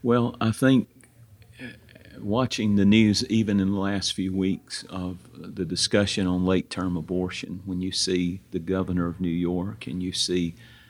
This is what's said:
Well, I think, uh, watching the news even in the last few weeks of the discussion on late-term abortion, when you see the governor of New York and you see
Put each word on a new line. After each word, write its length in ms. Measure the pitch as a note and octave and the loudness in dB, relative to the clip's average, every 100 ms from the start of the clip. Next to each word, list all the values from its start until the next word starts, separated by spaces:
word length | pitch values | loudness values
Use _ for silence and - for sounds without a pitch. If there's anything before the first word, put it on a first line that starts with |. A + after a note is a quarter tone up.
Well, 340 | B2 A#2+ A#2+ - | 2 2 2 0
I 120 | A2+ | -2
think, 380 | A2+ C3+ C3 - _ - _ - - - - | 2 4 4 2 _ -20 _ -20 -20 -20 -18
uh, 60 | A#2+ - - - - - | -18 -18 -20 -20 -20 -10
watching 560 | G2+ A2 B2 - G#2+ G2+ | -2 0 0 0 2 4
the 80 | |
news 400 | G2 A2 G#2+ F#2+ - | 6 8 6 4 2
even 280 | A2+ G#2+ G2+ | 0 2 2
in 140 | F#2+ | 0
the 60 | G2+ | 0
last 340 | G2 G2+ - | -2 -2 -4
few 220 | - F#2+ | -4 -4
weeks 500 | F#2+ F#2+ E2+ - - - | 0 0 -2 -6 -14 -12
of 260 | F#2 F#2 F2+ - | -10 -10 -10 -16
the 300 | - E2+ - | -20 -14 -8
discussion 600 | E2+ F2+ - G#2 G2+ - F#2 | -6 -2 0 2 2 0 0
on 180 | F2+ | 2
late-term 500 | F2+ F#2 - - F2+ | 2 2 0 -6 -4
abortion, 680 | F2 E2+ F#2 F2+ - - F2+ | -4 -4 -4 -4 -6 -12 -10
when 160 | F#2+ F2+ | -8 -6
you 100 | F#2 | -4
see 500 | - - F2+ F2+ F#2 - | -4 -2 0 -2 -4 -8
the 80 | F#2 | -8
governor 480 | E2 F#2+ F#2 F2+ E2+ | -4 -2 -2 -2 -2
of 120 | F2 | -2
New 100 | F#2 | -2
York 580 | E2+ F2 F2+ F#2+ A2+ - | 0 -2 -2 -4 -8 -10
and 160 | F2+ | -8
you 100 | F2+ | -6
see 420 | - - F2+ E2+ - - - _ | -4 -2 -2 -2 -6 -18 -20 _